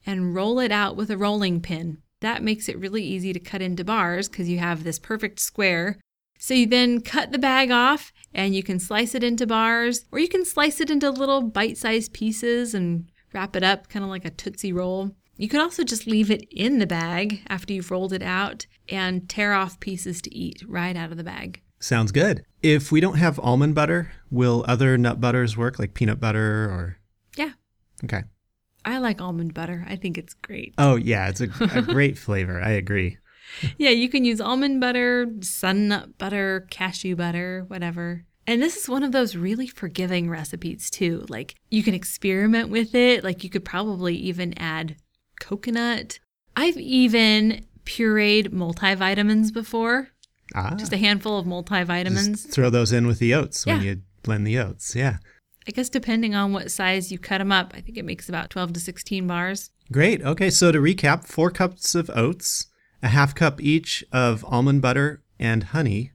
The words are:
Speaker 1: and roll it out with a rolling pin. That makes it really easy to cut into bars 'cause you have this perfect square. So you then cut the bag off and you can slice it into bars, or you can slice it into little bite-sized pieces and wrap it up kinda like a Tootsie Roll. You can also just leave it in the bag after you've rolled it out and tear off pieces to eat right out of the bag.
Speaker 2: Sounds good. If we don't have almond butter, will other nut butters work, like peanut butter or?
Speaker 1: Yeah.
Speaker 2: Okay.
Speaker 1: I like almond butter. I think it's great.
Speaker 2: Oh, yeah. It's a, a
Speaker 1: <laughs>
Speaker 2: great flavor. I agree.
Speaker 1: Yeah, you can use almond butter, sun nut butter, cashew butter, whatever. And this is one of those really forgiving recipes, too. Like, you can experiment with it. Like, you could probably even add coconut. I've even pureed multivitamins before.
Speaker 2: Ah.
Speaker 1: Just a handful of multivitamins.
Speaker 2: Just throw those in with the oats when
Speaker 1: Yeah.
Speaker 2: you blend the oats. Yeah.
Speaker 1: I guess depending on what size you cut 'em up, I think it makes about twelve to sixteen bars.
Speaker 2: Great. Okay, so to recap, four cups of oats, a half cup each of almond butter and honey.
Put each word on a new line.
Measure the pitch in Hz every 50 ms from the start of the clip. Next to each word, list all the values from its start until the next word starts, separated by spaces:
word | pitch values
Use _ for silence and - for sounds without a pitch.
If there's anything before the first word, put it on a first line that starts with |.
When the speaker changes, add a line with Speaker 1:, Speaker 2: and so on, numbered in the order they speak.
| _
Speaker 1:
and | 196 196 185 180 180 170
roll | 185 196 214 240 254
it | 254 226
out | 208 208 208 196 -
with | - 214 208
a | 214 190
rolling | 208 208 208 214 208 185 175 170
pin. | 170 - 175 160 170 170 156 - _ _ _ _
That | - 220 233 -
makes | - 214 214 214 - -
it | - 175
really | 185 190 196 220
easy | 196 147 190 185 180 190 180
to | 180
cut | - - - 196
into | 185 185 180 175 175
bars | 185 220 220 185 170 175 185 202
'cause | 196 - - 180 170
you | 175 175
have | 175 175 170 160 156
this | 170 156 -
perfect | - - 220 220 220 202 208 -
square. | - - _ - 202 190 175 165 170 196 202 - _ _ _ _ _ _ _ _
So | - - 262
you | 254 240
then | 214 247 247 247 240 240 233
cut | 240 - - 311 254 -
the | 285 269
bag | 262 269 262 262 269 247
off | 247 240 240 262 294 294 - - _ _ - _
and | - - 196 196 196
you | 190
can | 185 - 190 185
slice | 185 - 214 208 240 226 -
it | 254
into | 233 240 240 226 247
bars, | 220 226 220 226 226 233 233 233 240 247 240 - _
or | - 277
you | 320 349
can | - 370 359
slice | - - 311 294 302 294 -
it | 320 311
into | 311 285 294 285
little | 269 254 277 269 269 277
bite-sized | 254 220 - 196 214 226 - - - 226 220 233 226 - -
pieces | - 214 220 214 220 - 233 240 240 247 233
and | 220 196 180 175 170 170 170 - _ _ _ _ -
wrap | 196 190 196 -
it | 190
up | 185 185 196 190 - _
kinda | - 208 196 190
like | 190 185 185
a | 170
Tootsie | - - - 185 202 - - 196
Roll. | 175 175 180 180 185 190 196 196 196 _ _ _ _
You | - 202 220
can | 285 294
also | 311 339 - - 320
just | 240 233 220 -
leave | 226 220 214 220 202
it | 214 208 - _
in | - - 190 247 285 247
the | 202
bag | 180 180 165 165 165 175 175 202 214 214 196 - -
after | 196 180 175 - 202
you've | 190 180 -
rolled | 190 185 185 190 190
it | 185
out | 185 180 185 185 202 202 - - - _ _ _ _ -
and | - 190 185 185 185 185 185 180
tear | - - 208 208
off | 202 196 190 180 170 _
pieces | - 202 190 180 - 185 175 170
to | - - -
eat | - 180 165 - - -
right | 226 - 180 175 180 180
out | 175 165 160
of | 170 165
the | 165
bag. | 170 - - - - - - _ _ _ _
Speaker 2:
Sounds | - - 127 117 113 104
good. | 95 143 170 214 165 - - _ _ _
If | - 156 151 151 139 -
we | 156 156
don't | 165 190 180 151
have | 175 165 151 135
almond | - 120 120 131 143 151 151
butter, | 156 151 156 170 175 170 - - - - -
will | 135 123 123 123 120 120 117 -
other | 123 117 135 131 131
nut | 123 120 120 - -
butters | 117 123 120 127 123 113 107
work, | 110 117 123 127 -
like | 110 95 -
peanut | - 123 107 107 -
butter | 117 110 107 110 110 107 107 107 110 104
or? | 95 90 87 92 92 _ _ _ _ _ _ _ -
Speaker 1:
Yeah. | - 294 302 247 _ _ _ _ _ _ _ _ - -
Speaker 2:
Okay. | 110 107 95 107 - _ _ _ _ _ _ _ _ _ _ _
Speaker 1:
I | 214 247 262
like | 254 233 202 190
almond | 180 180 170 170 170 165
butter. | 165 170 165 165 180 175 175 -
I | 190
think | 180 - 185 165
it's | - 165 - -
great. | _ - - - - - - _ -
Speaker 2:
Oh, | 143 139 131
yeah. | 117 117 110 110 101 92 95
It's | 92 -
a, | 127 - - - 233 196 -
a | 247
Speaker 1:
<laughs> |
Speaker 2:
great | 240 - 349 135 143 139 139
flavor. | - - - 101 98 92 92 90 87
I | 90 107
agree. | 110 101 90 95 104 98 92 90 - - _ _ _ _ - - - - - 143 - -
Speaker 1:
Yeah, | 294 277
you | 233 233 240 247
can | - 277 254
use | 240 233 214
almond | 220 - 254 262 277 285 269 262
butter, | 247 247 247 247 247 247 247 247 247 240 226 208
sun | 180 - - - - 185 190 202 208 208
nut | 202 196 - - - _
butter, | 196 196 202 202 196 190 190 190 190 -
cashew | - - 185 185 180 - - 185 180
butter, | 170 175 170 170 175 180 180 185 185 185
whatever. | 185 196 185 175 170 170 175 170 170 175 175 170 _ _ _ _
And | - 233 233
this | 277 330 339
is | - - -
one | 247 269
of | 285 277
those | 247 269 247 214 190
really | 175 170 190 214 233 262
forgiving | 247 - - - 175 139 170 185 180 185 180 175 170
recipes, | 165 160 156 - - 165 170 165 - - - -
too. | - - 190 170 165 165 - -
Like, | - 110 - - - _ _ _
you | - 214
can | 214 226 185
experiment | 180 185 - - - - 196 190 190 202 214 226 226 233 -
with | 202 226 226 226 -
it. | 247 247 247 247 214 -
Like, | 185 175 180
you | - 180
could | - 196 -
probably | - - 180 208 220 202 180 180 175 170
even | - - 185 175 175 180 175 170
add | - 170 165 160 160 165 160 156 _ _ _ _ _ _ _ _ -
coconut. | - - 202 208 - 240 226 233 233 240 233 - - - - - _ _ _ _ _ _ _
I've | 240 285 349 330
even | 269 - 262 262 254 254 240 214 240 226 220 214 214 214 220 220 - - _ _ - _
pureed | - - - 233 220 214 214 208 208 208 214 202 202
multivitamins | - 185 180 165 170 - - 190 196 185 190 190 196 196 208 208 214 220 220 214
before. | 220 226 220 - - 226 226 226 240 262 269 - _ _ _ _ _ _ _ - -
Speaker 2:
Ah. | 101 92 101 160
Speaker 1:
Just | 202 214 175
a | 208 196
handful | 214 208 208 196 - 220 208 202
of | 175
multivitamins. | 180 175 175 175 - 208 185 180 175 175 175 180 185 180 196 202 208
Speaker 2:
Just | 208 208 - -
throw | - 139 127 123
those | 117 120 117 101
in | 117 120 120
with | 120 117 -
the | 123 117
oats | 123 151 151 - - - -
when | - 113 101
Speaker 1:
Yeah. | 95 98
Speaker 2:
you | 98 95 - _ _ _
blend | _ - 107 104 104
the | 107 113 131
oats. | 120 92 92 - - - -
Yeah. | 117 131 135 107 90 - - _ _ _ _ _ _ _
Speaker 1:
I | -
guess | 214 247 254 254
depending | - 262 247 - 226 226 226 220 208
on | 202 202 202
what | 196 196 - -
size | - - 190 185 185 190 185 185
you | 190 180
cut | - - 202 190
'em | 196 196
up, | 196 185 180 185 -
I | -
think | - - 226
it | 220 196
makes | 165 175 175 - -
about | 175 165 - -
twelve | - 190 180 170 170
to | 170
sixteen | 170 - 180 - - - 208 190 185
bars. | 180 175 175 175 185 196 196 - - _ _ _ _
Speaker 2:
Great. | 120 135 156 202 233 -
Okay, | 165 139 160 - 190 185
so | - - 180 175
to | 160 151
recap, | 139 160 190 185 - 143 151 180 -
four | - - - 160 175
cups | 175 - 185 180 185 _ - - -
of | 175 165 - -
oats, | 117 113 135 180 - - - - - - _ _ _ _ _ _ _
a | - 117
half | 110 143 143 139 139
cup | - 170 151 139 143
each | - 143 151 165 151 - - - - _
of | - 127 127 120 117 110 -
almond | - 131 120 127 139 139 143
butter | 131 123 127 139 143 147 151 - _ _ _ _
and | 127 117 113 113 95
honey. | - - 156 160 117 98 101 123 135